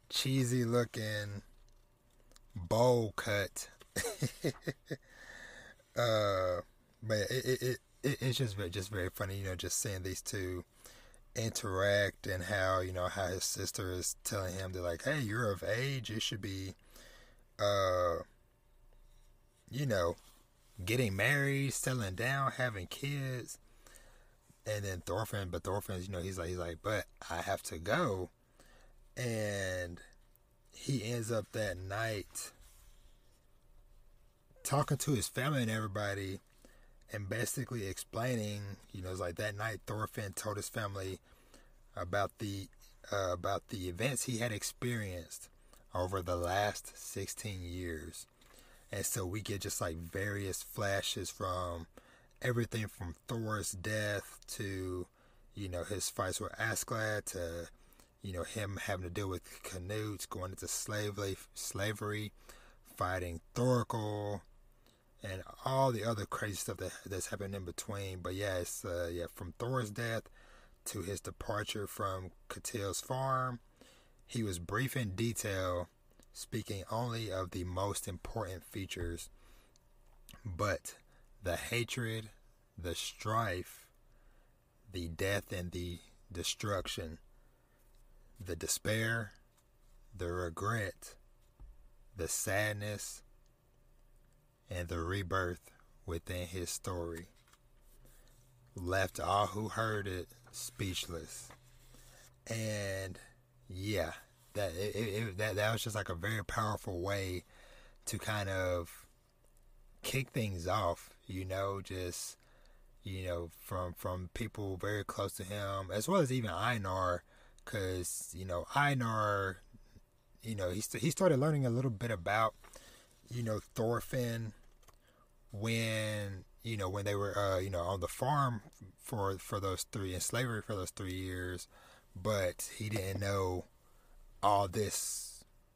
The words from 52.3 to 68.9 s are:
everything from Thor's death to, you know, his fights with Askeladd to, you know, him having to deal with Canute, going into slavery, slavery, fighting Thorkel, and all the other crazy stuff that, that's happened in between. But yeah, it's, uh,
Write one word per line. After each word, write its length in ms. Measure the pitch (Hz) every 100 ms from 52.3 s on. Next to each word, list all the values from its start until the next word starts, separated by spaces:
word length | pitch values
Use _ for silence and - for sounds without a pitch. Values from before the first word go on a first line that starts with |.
| -
everything 460 | 127 120 113 113 104
from 280 | - 90 80 -
Thor's 420 | 117 110 107 -
death 680 | 95 90 107 104 101 - - - -
to, 520 | 101 95 92 90 87 - - - - -
you 140 | 95
know, 160 | 87 82
his 240 | 98 -
fights 320 | - 92 -
with 100 | 104 -
Askeladd 640 | 113 107 - 113 110 104 -
to, 420 | 95 85 85 85 - - - - _
you 120 | 98
know, 100 | 87
him 360 | 82 110 101 95
having 200 | - 92
to 60 | 90
deal 200 | 90 98
with 340 | 90 - -
Canute, 640 | - 92 90 107 107 98 -
going 220 | 107 92
into 160 | - 87
slavery, 720 | - - 107 104 98 98 95 -
slavery, 800 | - - 95 101 104 104 104 104 - - - - - - -
fighting 420 | 90 92 90 85 - -
Thorkel, 840 | 127 123 117 117 107 104 104 101 - - - - - - _ -
and 180 | 104 95 - - 127
all 260 | 135 135
the 120 | 113 110
other 200 | 107 95
crazy 300 | - 110 92
stuff 220 | - 95
that, 140 | 92 - -
that's 220 | 95 -
happened 280 | 98 98 98
in 100 | 90
between. 540 | - - 101 98 92
But 160 | 90 95
yeah, 220 | 101 92
it's, 280 | 87 -
uh, 240 | 98